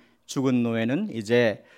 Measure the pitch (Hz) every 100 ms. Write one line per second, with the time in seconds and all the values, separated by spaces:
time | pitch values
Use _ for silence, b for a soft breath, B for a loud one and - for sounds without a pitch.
0 | b b - 147 131 123 117 113 117 151
1 | 214 113 104 120 117 98 b